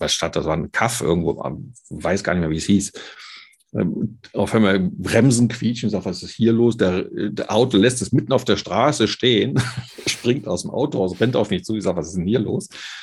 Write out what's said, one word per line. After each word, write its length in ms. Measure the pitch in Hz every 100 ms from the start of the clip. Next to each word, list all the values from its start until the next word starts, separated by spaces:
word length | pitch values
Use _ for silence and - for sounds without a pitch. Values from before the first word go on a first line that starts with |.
was 140 | 78
Stadt, 200 | - 82 82
das 100 | 76
war 100 | 80
ein 160 | 85
Kaff 300 | - 120 -
irgendwo, 380 | - 87 82 -
am, 300 | 65 - - - -
weiß 340 | - 82 95
gar 80 | -
nicht 60 | 90
mehr, 100 | 80
wie 60 | 80
es 80 |
hieß. 280 | - 101 - - - - - - - _ _
Ähm, 440 | - 175 - - - -
auf 220 | 113 101
einmal 240 | 113 101 95
Bremsen 680 | 90 - 92 117 131 120 120
quietschen, 420 | - 107 117 110
sagt, 160 | 98 95
„Was 160 | 92
ist 80 | 90
hier 220 | - 113
los?“ 240 | 113 117 117
Der, 280 | 95 92 -
der 400 | - 104 - -
Auto 240 | 107 123 101
lässt 240 | 117 -
es 120 | -
mitten 200 | 143 139
auf 120 | 131
der 120 | - 98
Straße 520 | - 95 143 147 107
stehen, 520 | - 127 110 117 139 123 -
<laughs> 240 | - - -
springt 400 | - 123 123 -
aus 140 | 90
dem 80 | -
Auto 280 | - 139 -
raus, 180 | 92 92
rennt 160 | 117 127
auf 140 | 107
mich 140 | 90
zu, 100 | - 110
ich 60 |
sag, 140 | 92 87
„Was 120 | 78
ist 80 | 90
denn 100 | 90
hier 120 | 120
los?“ 300 | - - - - - -